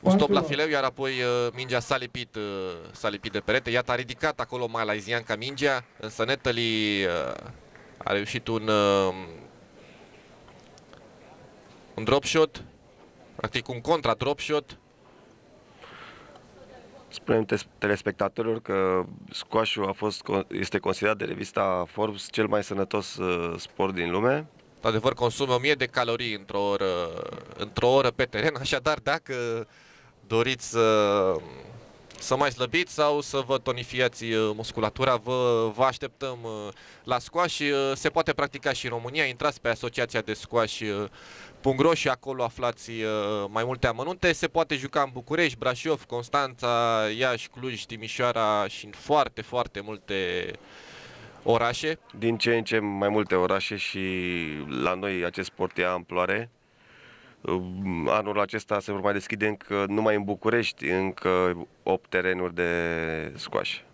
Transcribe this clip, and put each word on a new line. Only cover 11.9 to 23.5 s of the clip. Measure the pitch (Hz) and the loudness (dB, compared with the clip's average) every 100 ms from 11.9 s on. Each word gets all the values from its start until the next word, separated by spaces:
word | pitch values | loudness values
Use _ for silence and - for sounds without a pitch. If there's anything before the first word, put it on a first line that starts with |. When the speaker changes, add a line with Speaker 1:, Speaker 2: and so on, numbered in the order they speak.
Speaker 1:
un | - | -6
drop | 110 135 | 2 2
shot, | 139 160 156 - - - - - - - - - | 4 4 4 2 -18 -20 -20 -20 -20 -20 -20 -8
practic | 110 127 113 | -4 -4 -6
un | 123 | -8
contra | 120 165 127 | 0 2 2
drop | 110 131 147 | 2 0 -2
shot. | - 151 139 - _ _ - - - - - - - - - - - - - - - - - - - - - | 0 -2 -2 -20 _ _ -20 -20 -20 -20 -20 -20 -20 -20 -20 -20 -20 -20 -20 -20 -20 -20 -20 -20 -20 -20 -18
Speaker 3:
Spunem | - - 113 | -14 0 2
tes-, | 107 107 - - | 2 -2 -4 -4
telespectatorilor | 104 101 - 92 98 - 113 113 | 0 0 0 0 -2 0 -2 -2
că | - 98 95 92 90 - - | -2 0 2 2 0 -8 -14
squash-ul | - - 110 107 - 98 | -12 -2 0 0 0 -2
a | |
fost | 98 107 101 | -2 -2 -4
con-, | - 98 92 | -2 -2 -2
este | 98 95 101 | -4 -2 -2
considerat | - 98 104 107 | 0 0 0 0
de | |
revista | - 95 101 - 98 90 87 | -4 -6 -4 0 0 0 -2
Forbes | - 107 101 - | -2 -4 -4 -8
cel | - 107 | -2 2
mai | 104 | 2
sănătos, | 101 98 98 107 98 - | 0 -4 -2 -2 -4 -4
uh, | 92 87 85 | -2 0 -2